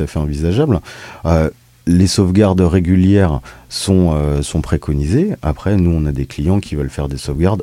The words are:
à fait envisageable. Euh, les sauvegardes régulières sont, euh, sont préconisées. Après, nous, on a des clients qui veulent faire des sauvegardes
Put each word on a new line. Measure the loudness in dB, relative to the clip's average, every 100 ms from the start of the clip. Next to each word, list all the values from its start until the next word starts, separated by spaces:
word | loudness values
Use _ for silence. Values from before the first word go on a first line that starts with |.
à | -4
fait | -4
envisageable. | -4 -2 0 0 2 0 -4 -18 -20 -8
Euh, | 0 2 0 -4 _ _ 0
les | 2 2
sauvegardes | 2 2 4 4 4
régulières | 2 2 2 2 4 4 2 0 -6 -20 -14
sont, | -6 0 2 2
euh, | 2 0 -2
sont | -2 -4
préconisées. | -2 -4 -2 -2 0 0 -2 -2
Après, | -4 -4 -2 0
nous, | 2
on | 2
a | -2
des | -4 -6
clients | -4 -2 0
qui | -2
veulent | -6 -6
faire | -4 -6
des | -6
sauvegardes | -6 -2 0 -2